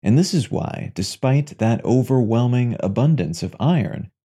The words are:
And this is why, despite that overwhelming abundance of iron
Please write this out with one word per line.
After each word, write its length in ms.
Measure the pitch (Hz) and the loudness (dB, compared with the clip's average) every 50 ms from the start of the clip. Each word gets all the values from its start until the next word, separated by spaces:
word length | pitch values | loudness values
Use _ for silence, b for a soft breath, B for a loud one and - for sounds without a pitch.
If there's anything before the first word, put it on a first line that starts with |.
And 140 | - 101 110 | 0 2 4
this 160 | 147 185 - | 4 4 2
is 200 | - 160 107 - | 0 -2 -2 -2
why, 400 | - - - - - - - - - | -4 -4 -4 -6 -8 -8 -10 -10 -6
despite 640 | - 95 - - - - 131 135 143 143 - - - | -6 -6 -6 -6 -2 0 2 2 2 0 -2 -4 -2
that 260 | 107 113 117 101 - | 0 0 0 0 0
overwhelming 920 | - 120 131 120 - 135 131 120 104 110 117 123 123 123 123 123 120 113 - | 2 2 2 2 2 2 2 2 2 2 2 2 2 2 2 0 0 -2 -2
abundance 600 | - 98 98 110 131 156 160 131 87 - 85 - | -4 -2 0 2 2 2 2 2 0 -2 -4 -6
of 140 | - 92 - - | -8 -8 -6 -2
iron 500 | 113 151 180 151 95 - - - - - _ _ | 0 0 2 2 0 -2 -6 -10 -12 -14 _ _